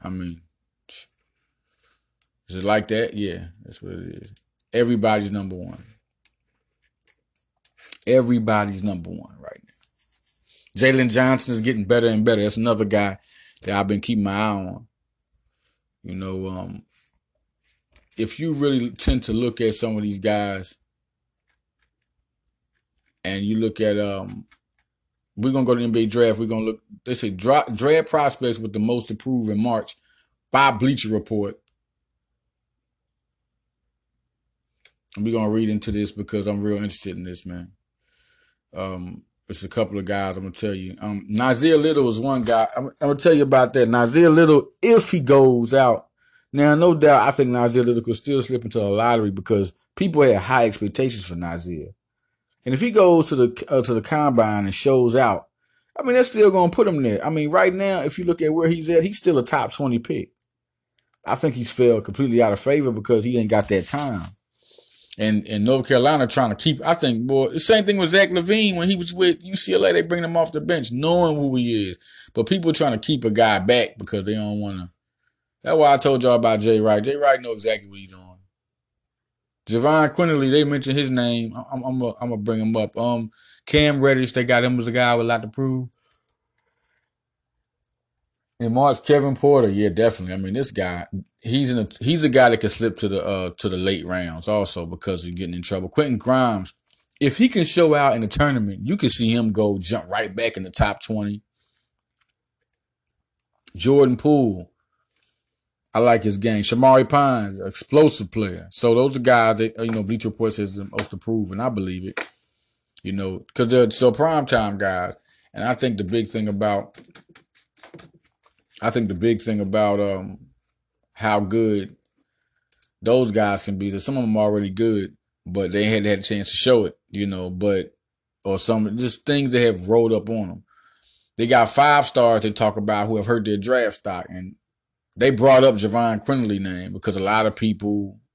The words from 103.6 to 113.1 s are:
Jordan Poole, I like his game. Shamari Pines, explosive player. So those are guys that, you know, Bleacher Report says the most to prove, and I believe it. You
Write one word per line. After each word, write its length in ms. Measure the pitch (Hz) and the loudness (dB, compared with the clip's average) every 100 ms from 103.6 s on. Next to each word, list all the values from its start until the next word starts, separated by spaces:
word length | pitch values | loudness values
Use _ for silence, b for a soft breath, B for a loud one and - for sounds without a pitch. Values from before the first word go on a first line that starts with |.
| _ 95 | _ -4
Jordan 420 | 110 143 131 120 | 2 4 4 2
Poole, 540 | 147 147 117 92 87 _ _ _ _ _ _ _ _ _ _ _ _ | 2 2 2 -4 -12 _ _ _ _ _ _ _ _ _ _ _ _
I 60 | 110 | 0
like 240 | 120 113 | 2 2
his 140 | 104 98 | 0 -2
game. 260 | 113 107 | -2 0
Shamari 440 | 101 120 131 131 120 | 0 2 6 6 4
Pines, 520 | 143 139 120 101 98 | 2 2 0 -4 -8
explosive 720 | 98 - - 147 151 127 98 | -10 -8 2 4 4 2 -4
player. 360 | 113 98 87 87 | -6 -6 -8 -10
So 220 | - 117 | 0 2
those 220 | 117 135 131 | 4 2 2
are 40 | |
guys 380 | 123 120 110 110 | 4 6 4 2
that, 200 | 113 113 | -2 -4
you 140 | 117 | -4
know, 120 | 110 | -4
Bleacher 260 | 101 113 110 | -4 -4 -6
Report 240 | - 113 | -4 -4
says 220 | 107 101 98 | -2 -6 -8
the 140 | 98 | -10
most 200 | - 107 | -8 -8
to 60 | 92 | -10
prove, 340 | 113 113 92 | -6 -4 -4
and 100 | 98 | -6
I 80 | 127 | -6
believe 360 | 104 92 92 95 | -4 -6 -8 -10
it. 220 | - - _ _ _ _ _ _ _ | -10 -12 _ _ _ _ _ _ _
You 120 | 92 | -10